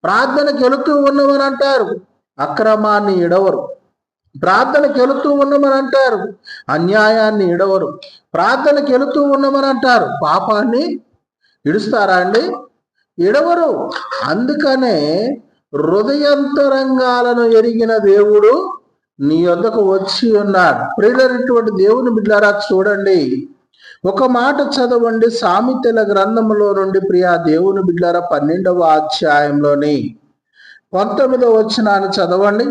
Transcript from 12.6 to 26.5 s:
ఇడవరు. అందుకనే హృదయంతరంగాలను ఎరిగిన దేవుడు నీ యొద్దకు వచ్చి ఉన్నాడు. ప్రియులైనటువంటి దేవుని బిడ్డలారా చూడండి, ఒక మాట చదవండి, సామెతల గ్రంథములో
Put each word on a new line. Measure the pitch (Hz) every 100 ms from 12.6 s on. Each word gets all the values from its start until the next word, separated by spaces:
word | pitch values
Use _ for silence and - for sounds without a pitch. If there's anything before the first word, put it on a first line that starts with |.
| - _ _ _ _ - 175
ఇడవరు. | 262 330 349 320 165 - - - 539 285
అందుకనే | 175 254 294 294 262 254 175 147 170 233 285 _ _ _
హృదయంతరంగాలను | 147 156 190 220 285 285 285 277 285 277 269 262 262 254 247 247 240 233 226
ఎరిగిన | 233 226 220 220 202
దేవుడు | 202 208 208 208 285 381 - _ _ _ _ 139
నీ | 160 175
యొద్దకు | 170 220 226 196
వచ్చి | 190 190 - 240 208
ఉన్నాడు. | 202 190 170 - - -
ప్రియులైనటువంటి | 208 247 262 247 247 233 220 190
దేవుని | 196 240 247 220
బిడ్డలారా | 208 208 208 202 -
చూడండి, | 185 196 196 196 185 131 - - _ _ _ - - 185
ఒక | - 254 247
మాట | 254 285 277 269
చదవండి, | 247 240 233 226 226 226
సామెతల | 196 185 247 262 254 226 208
గ్రంథములో | 196 196 226 220